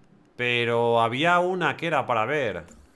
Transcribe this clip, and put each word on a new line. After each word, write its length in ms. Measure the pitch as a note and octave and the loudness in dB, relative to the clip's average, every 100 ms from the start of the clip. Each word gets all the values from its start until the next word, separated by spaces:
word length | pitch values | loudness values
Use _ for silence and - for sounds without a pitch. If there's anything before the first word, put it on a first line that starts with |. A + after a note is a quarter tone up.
| - _ _ - | -20 _ _ -6
Pero 640 | B2 A#2+ A#2 A#2 A#2 A#2 | -2 0 0 0 2 2
había 380 | A2+ B2+ E3 F3 | 2 2 2 2
una 380 | F3+ F#3 D#3 A#2+ | 2 0 -2 -2
que 100 | E3 | -2
era 180 | D3+ | -2
para 220 | G#2+ A#2 A2 | 0 0 0
ver. 400 | D3+ A#2+ F2 E2 - - | -2 -2 -6 -12 -20 -20